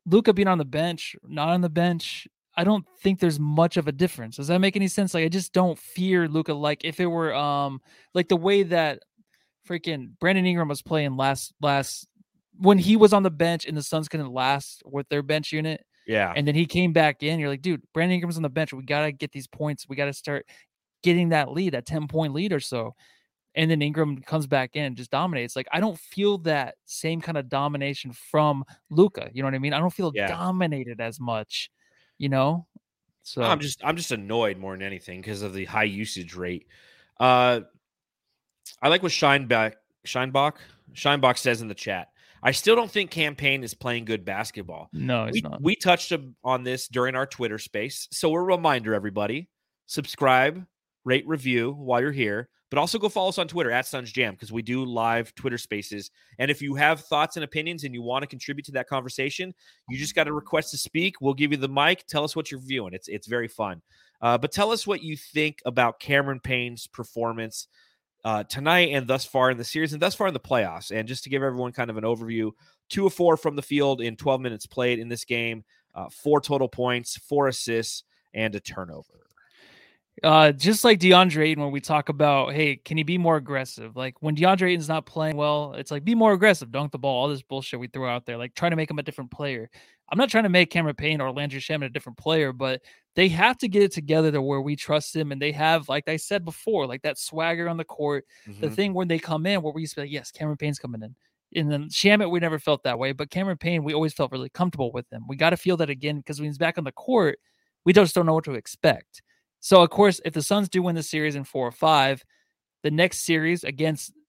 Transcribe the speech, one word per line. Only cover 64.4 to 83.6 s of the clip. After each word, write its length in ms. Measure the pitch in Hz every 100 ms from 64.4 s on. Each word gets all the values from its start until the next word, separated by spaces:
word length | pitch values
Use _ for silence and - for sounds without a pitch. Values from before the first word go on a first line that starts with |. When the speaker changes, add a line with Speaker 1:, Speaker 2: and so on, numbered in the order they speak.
| 143
Speaker 2:
tell 180 | - 208
us 160 | 226 -
what 160 | 196
you 140 | 160 151
think 440 | - 151 151 147
about 340 | - 123 120 -
Cameron 420 | - 143 139 135
Payne's 460 | - 127 123 117 -
performance, 800 | - 113 - 117 113 113 - - _ _ _ _ _
uh, 220 | 110 110
tonight 460 | 104 - 143 175 170
and 160 | 139 123
thus 160 | 135
far 260 | - 135 127
in 60 | 123
the 80 |
series 300 | 117 156 160
and 80 | 147
thus 120 | 175
far 140 | - 196
in 60 |
the 40 | 143
playoffs. 560 | - 127 95 80 -
And 140 | 110 110
just 160 | 127
to 60 | -
give 120 | 135
everyone 300 | 135 123 123
kind 160 | 120 117
of 60 | 110
an 80 |
overview, 480 | 113 117 113 113 110 - _ _ -
two 160 | - 196
of 80 |
four 240 | - 175 160
from 180 | 160 143
the 60 |
field 400 | - 143 139 131
in 120 | 117
twelve 280 | 110 139 131
minutes 240 | 127 110 -
played 320 | - 123 120
in 100 | 117
this 160 | 120
game, 400 | - 120 117 117 - _ _
uh, 160 | - 90
four 300 | - 147 147
total 280 | 135 147 127
points, 480 | - 123 123 120 -
four 320 | - 143 139
assists, 560 | 123 - 113 113 - - _ _
and 200 | - 110
a 60 | 101
turnover. 640 | - - 90 76 - _ _ _ _ _ - - _ _ _ -
Speaker 1:
Uh, 300 | 160 156 156
just 320 | 143 156 214
like 140 | 240 208
DeAndre 480 | 185 180 185 156 156
Ayton, 160 | 151
when 100 | 143
we 80 | 139
talk 300 | - 151 143
about, 420 | 143 147 139 131
hey, 240 | 143 151 139
can 220 | - 156
he 40 |
be 140 | 151 180
more 200 | 170 156
aggressive? 600 | 127 139